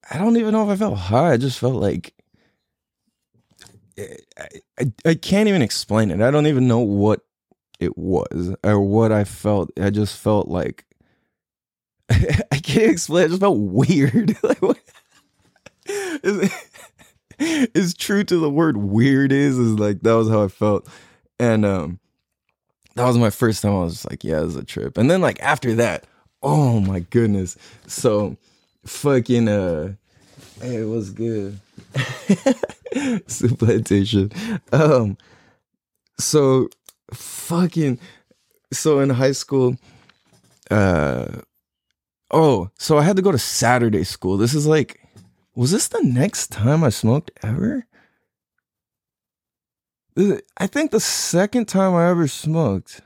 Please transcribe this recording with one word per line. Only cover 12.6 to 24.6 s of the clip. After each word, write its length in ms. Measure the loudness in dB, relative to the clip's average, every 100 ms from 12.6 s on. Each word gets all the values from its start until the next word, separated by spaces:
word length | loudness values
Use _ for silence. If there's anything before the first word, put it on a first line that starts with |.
can't 280 | 0 2 2
explain. 340 | 2 0 0 2
I 20 |
just 140 | 2
felt 160 | 0 0
weird. 800 | 0 0 2 2 2 2 0 -2
<laughs> 40 |
Like, 180 | -2 0
what? 180 | 0 -2 _ _ _ _ _ _ _ _ -20 _ -10
Is 500 | -8 -8 -6 -4 -2
it, 1300 | -2 -4 -18 -20 -20 _ -20 _ _ -6 -4 0 0 0
it's 180 | -2 -4
true 280 | -2 -2
to 140 | 0 0
the 120 | 0
word 280 | 0 0 0
weird 540 | -2 2 4 4 2
is, 260 | 2 2 2
is, 220 | 0 2
like, 220 | 0 0
that 120 | 2
was 160 | 2 2
how 140 | 2
I 40 | 0
felt. 400 | 0 0 0 -4 -20 _ _ _ _
And, 260 | 0 2 2
um, 340 | -2 -6 -12 _ _ _ _ _ _ _ _ _ -2
that 120 | 2
was 100 | 2
my 140 | 2
first 320 | 2 -2 0
time. 100 | 0
I 60 | 0
was 140 | -2
just 160 | -6 -12
like, 140 | -10
"Yeah, 180 | -4 -2
this 80 | -2
is 60 |
a 60 | -6